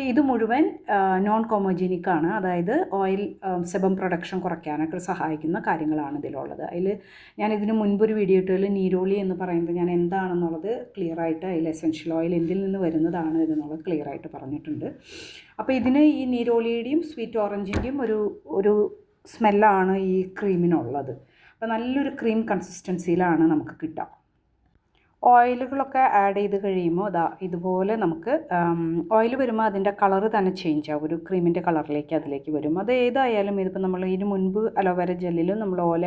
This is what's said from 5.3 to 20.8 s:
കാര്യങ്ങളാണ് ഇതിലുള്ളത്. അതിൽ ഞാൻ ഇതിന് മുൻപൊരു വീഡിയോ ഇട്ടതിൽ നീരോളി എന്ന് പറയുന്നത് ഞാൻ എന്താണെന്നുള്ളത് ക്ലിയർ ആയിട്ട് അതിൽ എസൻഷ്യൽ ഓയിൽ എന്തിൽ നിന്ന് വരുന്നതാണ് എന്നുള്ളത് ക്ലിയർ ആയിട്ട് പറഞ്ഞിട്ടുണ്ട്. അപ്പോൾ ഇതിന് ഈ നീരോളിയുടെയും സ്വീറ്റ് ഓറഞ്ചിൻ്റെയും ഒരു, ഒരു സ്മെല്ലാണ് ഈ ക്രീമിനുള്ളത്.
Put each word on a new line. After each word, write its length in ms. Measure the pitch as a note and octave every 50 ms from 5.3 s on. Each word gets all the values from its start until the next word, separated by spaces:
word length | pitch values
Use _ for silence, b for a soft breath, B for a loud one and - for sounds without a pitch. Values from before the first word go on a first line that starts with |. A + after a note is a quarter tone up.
| D#3 D3+ D#3 D#3+ F3+ A3 F3+ A3
കാര്യങ്ങളാണ് 460 | F3 D#3+ D#3 D3+ D#3 D3+ D3 C#3 D3 D3
ഇതിലുള്ളത്. 420 | D3 - D#3 C3+ C#3 C#3+ C#3+ C#3+ D3+ -
അതിൽ 160 | - F3 F#3 F#3+ G#3 G3+ B B B B B B B -
ഞാൻ 80 | G#3 G#3+ A3
ഇതിന് 180 | G#3 G#3 G#3 A3 A3
മുൻപൊരു 340 | G#3+ G3+ G3+ G3 A3 A3 A3 G#3+
വീഡിയോ 220 | G3+ F3+ F#3+ F#3 F3
ഇട്ടതിൽ 240 | F#3 F#3 F#3 G3 G3+ G3+ G3
നീരോളി 380 | F#3 F#3 F3+ F3+ F#3 F#3+ G3 G#3 G3
എന്ന് 140 | F#3 F#3 F3
പറയുന്നത് 340 | F#3 F3+ F3 E3+ E3+ E3 F3 F3
ഞാൻ 100 | F3 F3 F3
എന്താണെന്നുള്ളത് 760 | F3 F3 F3 F#3 F#3+ F#3 F#3 F3 F3 F3 E3 E3 D#3 D#3+ G3+ A#3+ B3+ B3 - _
ക്ലിയർ 220 | G3+ F3 E3 E3 E3 E3
ആയിട്ട് 200 | E3 D#3+ D#3+ F#3 F#3+ F3+
അതിൽ 140 | D#3+ D#3+ D#3+ D#3
എസൻഷ്യൽ 400 | - F3 D#3+ D#3 - - E3+ D#3+ E3
ഓയിൽ 160 | E3 E3+ F3 E3+
എന്തിൽ 200 | E3+ E3 F#3 G3 G3
നിന്ന് 160 | F#3+ G3 G3 F#3
വരുന്നതാണ് 520 | E3 E3 D#3 D#3+ F3 E3+ F3 D#3+ D#3+ D#3+ E3 D#3+
എന്നുള്ളത് 360 | D#3 D#3 D3+ D3+ D3+ D#3 D#3+ -
ക്ലിയർ 200 | G3 E3 D3+ C#3+ C#3+ C#3
ആയിട്ട് 180 | - - D#3 -
പറഞ്ഞിട്ടുണ്ട്. 500 | C#3+ C#3+ C3 D3 D3 - D#3+ D3 B2 - B3+ - B B B B B B B B B B B B -
അപ്പോൾ 140 | G#3+ - C4 B3+
ഇതിന് 240 | G#3+ B3+ C4 C#4+ D4+ D4+ C#4 C4
ഈ 40 | C4 B3+ B3
നീരോളിയുടെയും 680 | A#3+ A#3 A#3 A#3 A#3 A#3 A#3 A#3 A#3 A3+ B3+ D4 E4+ E4+ -
സ്വീറ്റ് 320 | - A#3+ A3+ A3 - A3 G#3
ഓറഞ്ചിൻ്റെയും 520 | G3+ G3+ G3+ G3+ F#3 G#3 - G#3 B3 C4+ C#4+ B3
ഒരു, 140 | G#3+ A3 G#3+ G#3+ G3+ - - _ - - F#3+
ഒരു 160 | G3 G#3 G#3 G#3 G#3 - - - - _ _ _ _ - -
സ്മെല്ലാണ് 600 | - A#3 G#3+ G3+ G3+ G#3+ G#3+ G3 F#3+ F#3 F#3+ F#3+ G3 F#3+ F#3+ F#3
ഈ 20 | F#3+ F#3 F#3 - -
ക്രീമിനുള്ളത്. 760 | G#3+ G3+ F#3 F3 F3 F3 E3+ D3